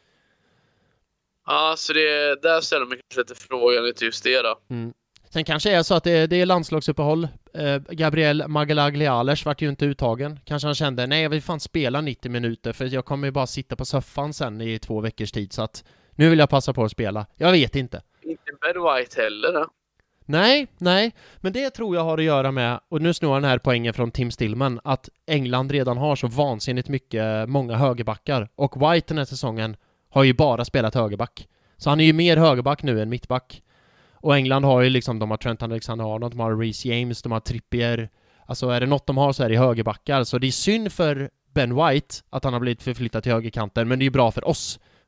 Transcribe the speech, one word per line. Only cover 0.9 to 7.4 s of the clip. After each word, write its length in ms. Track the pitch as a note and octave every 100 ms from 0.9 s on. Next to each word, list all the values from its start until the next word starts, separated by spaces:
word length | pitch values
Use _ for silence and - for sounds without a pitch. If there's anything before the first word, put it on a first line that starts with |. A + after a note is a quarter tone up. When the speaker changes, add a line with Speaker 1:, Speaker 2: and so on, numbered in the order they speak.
| _ _ _ _ _ -
Speaker 1:
Ja, 280 | D3 D#3 D#3+
så 140 | -
det, 500 | D#3 D#3 D3 D3 C#3
där 180 | E3 E3
ställer 260 | D#3 D#3 B2
man 120 | B2+ -
kanske 120 | B2+ A#2+
lite 20 | B2 -
frågan 360 | C3 A#2+ A#2+
lite 200 | A#2+ A#2
just 200 | A#2 -
det 180 | B2 B2+
då. 160 | A#2 A2 _
Speaker 2:
Mm. 220 | A#2+ A#2 - _ _ _
Sen 140 | E3
kanske 260 | D#3+ D3+ G#3+
är 120 | F#3
så 120 | D#3+
att 100 | F3
det, 220 | F3 E3 D#3+
det 100 | F3
är 60 | F3+
landslagsuppehåll. 800 | F3+ D#3 D#3 - D3+ D3 D#3+ E3 -